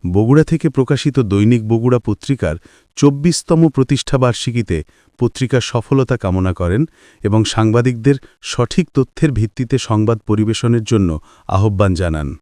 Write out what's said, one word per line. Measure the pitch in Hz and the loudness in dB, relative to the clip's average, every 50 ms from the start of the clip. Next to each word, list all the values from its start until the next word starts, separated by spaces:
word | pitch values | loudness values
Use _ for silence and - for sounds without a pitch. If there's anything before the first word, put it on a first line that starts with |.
| - | -6
বগুড়া | 90 87 101 110 117 139 156 156 | 0 0 0 2 4 4 4 4
থেকে | - 165 160 - 160 | 2 0 -2 -2 -2
প্রকাশিত | - - 131 - 147 131 - 147 127 139 | 0 0 0 0 0 -2 -2 -2 0 0
দৈনিক | 120 98 98 101 104 113 123 120 110 107 | 0 0 2 2 4 4 2 2 0 0
বগুড়া | 113 113 117 123 123 120 | -2 0 2 2 0 0
পত্রিকার | - - 104 - - - 139 120 - 80 78 82 _ - _ _ _ _ _ - | 0 -2 -6 -6 -4 -6 -4 -2 -2 -4 -4 -6 _ -20 _ _ _ _ _ 2
চব্বিশতম | - 147 143 143 143 175 165 - - - 170 160 165 160 | 2 2 2 2 0 0 -2 -2 -2 0 2 4 4 2
প্রতিষ্ঠাবার্ষিকীতে | - - 131 - 147 127 - - - 131 131 123 113 - - 127 117 120 107 - 90 80 78 _ _ _ _ _ _ _ | 4 0 0 0 0 -2 -2 -2 0 0 2 0 0 -2 -6 -4 -4 -4 -2 -2 -4 -4 -4 _ _ _ _ _ _ _
পত্রিকার | 123 117 - - 135 117 - 127 | -2 -2 -2 -2 -4 0 0 -2
সফলতা | - - - 120 - - 135 135 131 - 131 | -2 -2 -6 -6 -2 0 0 0 2 0 -2
কামনা | 117 - 98 90 95 92 92 | -4 -2 -2 0 0 0 -2
করেন | 87 - 90 85 90 113 160 160 _ _ _ _ _ _ | -2 -2 -2 -2 0 0 -2 -4 _ _ _ _ _ _
এবং | - 104 101 113 110 | -4 0 2 2 0
সাংবাদিকদের | - - - 110 110 107 120 120 127 123 117 110 139 139 131 - - _ _ | 0 0 0 0 2 2 2 2 0 -2 0 0 0 0 0 -2 -18 _ _
সঠিক | - - - - 120 - - - 170 - _ | -12 -8 -4 -4 -4 -2 -2 -4 -4 -2 _
তথ্যের | 139 131 - _ - 160 156 | -2 -2 -2 _ -2 -2 0
ভিত্তিতে | 131 113 110 107 _ - 127 113 131 123 | 0 0 -2 -4 _ -6 -4 -2 -2 -4
সংবাদ | - - 113 107 107 110 117 107 _ | -2 0 0 0 2 0 0 -2 _
পরিবেশনের | - 107 104 110 107 113 - - 117 120 117 110 | -2 0 0 0 -2 -2 -2 0 0 0 0 0
জন্য | - 117 107 98 87 78 78 - _ - _ _ - | 0 0 0 2 0 -2 -6 -10 _ -20 _ _ -4
আহ্বান | - 95 101 110 101 95 104 98 92 | -2 0 0 0 2 2 2 0 2
জানান। | 82 92 85 80 78 73 69 69 - | 0 -2 -2 -2 -4 -6 -8 -10 -12